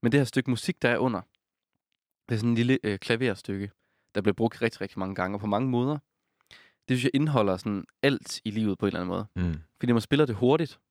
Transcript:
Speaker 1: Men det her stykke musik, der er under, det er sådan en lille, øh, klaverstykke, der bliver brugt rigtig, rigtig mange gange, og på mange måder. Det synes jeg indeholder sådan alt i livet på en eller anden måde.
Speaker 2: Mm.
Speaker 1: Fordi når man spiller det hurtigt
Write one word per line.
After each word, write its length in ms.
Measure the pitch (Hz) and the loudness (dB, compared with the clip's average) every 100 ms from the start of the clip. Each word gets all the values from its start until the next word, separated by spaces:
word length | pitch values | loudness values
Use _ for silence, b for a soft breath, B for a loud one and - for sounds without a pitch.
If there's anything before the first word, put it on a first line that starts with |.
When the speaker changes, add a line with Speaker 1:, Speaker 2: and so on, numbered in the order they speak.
Speaker 1:
Men 100 | 117 | 4
det 80 | 139 | 2
her 60 | 131 | 2
stykke 240 | - 131 | 0 -2
musik, 320 | 120 - 185 | -4 -4 -2
der 80 | 123 | 0
er 80 | 117 | 2
under, 240 | 123 104 95 _ _ _ _ _ _ _ _ _ - | 0 -2 -8 _ _ _ _ _ _ _ _ _ -6
det 60 | 113 | -2
er 40 | |
sådan 100 | 117 | 0
en 60 | 117 | 2
lille, 240 | 120 131 | 2 2
øh, 160 | - 98 | 0 -4
klaverstykke, 720 | - 113 127 98 - 98 101 _ _ _ _ - | -2 0 0 -4 -6 -6 -8 _ _ _ _ -2
der 60 | |
bliver 120 | 101 | 0
brugt 280 | 98 113 - | 2 0 0
rigtig, 200 | 117 - | -4 -4
rigtig 180 | 101 - | -12 -8
mange 160 | 95 95 | -8 -4
gange, 200 | 92 101 | -4 -4
og 40 | |
på 80 | 107 | -2
mange 220 | 101 131 | 0 0
måder. 280 | 123 127 147 _ _ _ b b b b b - | 0 0 -4 _ _ _ b b b b b -2
Det 80 | 127 | 0
synes 60 | |
jeg 80 | 123 | 2
indeholder 440 | 135 151 135 104 95 | 0 2 2 2 0
sådan 280 | - 101 82 _ | -2 -6 -6 _
alt 380 | 139 135 - - - | 0 0 -4 -8 -6
i 60 | |
livet 260 | 107 107 95 | -2 0 0
på 80 | 101 | 0
en 20 | |
eller 120 | 87 | -2
anden 80 | 90 | -4
måde. 160 | 90 104 - 87 | -4 -6 -2 -2
Speaker 2:
Mm. 100 | 76 - _ | -2 -8 _
Speaker 1:
Fordi 80 | 123 | 2
når 60 | |
man 80 | 120 | 2
spiller 240 | 110 139 147 | 4 2 2
det 100 | 101 | 2
hurtigt 440 | 123 151 160 - _ | 4 4 0 -8 _